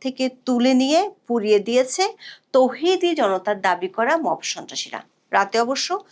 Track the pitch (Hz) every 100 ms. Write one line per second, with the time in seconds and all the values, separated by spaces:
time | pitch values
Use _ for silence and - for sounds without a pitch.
0 | 262 254 254 254 - 240 254 254 269 311
1 | 403 - - 233 208 208 196 247 254 -
2 | 392 - - - _ 262 254 254 330 370
3 | 349 311 214 190 185 208 190 180 185 208
4 | 240 330 226 156 - - - 127 - 113
5 | - _ _ 196 202 226 233 269 - 381
6 | -